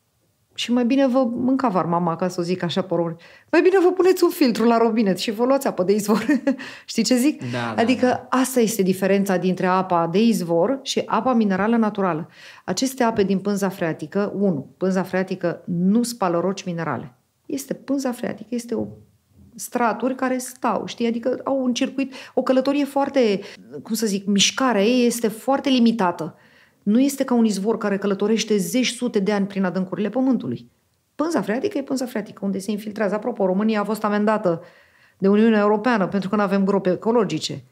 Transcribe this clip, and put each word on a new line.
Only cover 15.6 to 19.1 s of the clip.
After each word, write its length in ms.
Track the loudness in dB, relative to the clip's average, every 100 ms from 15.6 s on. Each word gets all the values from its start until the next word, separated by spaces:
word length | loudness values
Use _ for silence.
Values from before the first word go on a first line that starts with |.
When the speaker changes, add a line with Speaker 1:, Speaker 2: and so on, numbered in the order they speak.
| -4
Speaker 1:
nu 380 | 0 2 2
spală 360 | 0 -2 0 0
roci 240 | -2 -4 -6
minerale. 480 | -6 -4 -6 -8 _ _ _ -10
Este 280 | -8 -6
pânza 380 | -8 -4 -4 -4
freatică, 360 | -6 -8 -8 -8 -8
este 200 | -6 -6
o 100 | -6 -10 -20